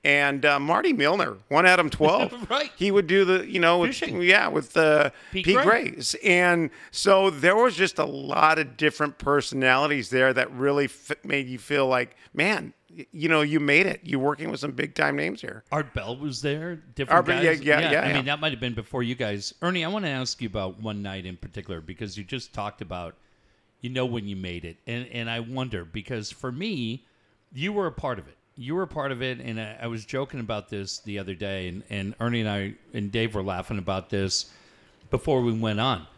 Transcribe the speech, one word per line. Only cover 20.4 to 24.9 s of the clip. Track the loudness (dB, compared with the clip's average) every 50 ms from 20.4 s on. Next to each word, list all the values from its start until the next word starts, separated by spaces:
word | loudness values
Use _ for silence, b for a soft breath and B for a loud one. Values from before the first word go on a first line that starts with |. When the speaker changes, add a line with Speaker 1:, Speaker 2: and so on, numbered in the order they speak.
Speaker 2:
you | -8 -6
about | -4 -4 -4 -4 -6 -8
one | -8 -8 -6 -6
night | -8 -8 -8 -10 -10
in | -10 -12
particular, | -12 -14 -14 -14 -14 -10 -10 -10 -10
because | -10 -12 -12 -10 -10 -10 -10
you | -12 -12
just | -10 -10 -10 -10 -12 _
talked | -8 -8 -8 -10 _
about, | -12 -10 -10 -10 -10 -12 -14 _ _ _ _ _ _ _ _ _ _ _ _ _
you | -12 -8
know, | -4 -4 -4
when | -2 -4 -6 -6
you | -6 -8
made | -8 -8 -8 -8 -8 -10
it. | -12 -16 _ _
And, | -10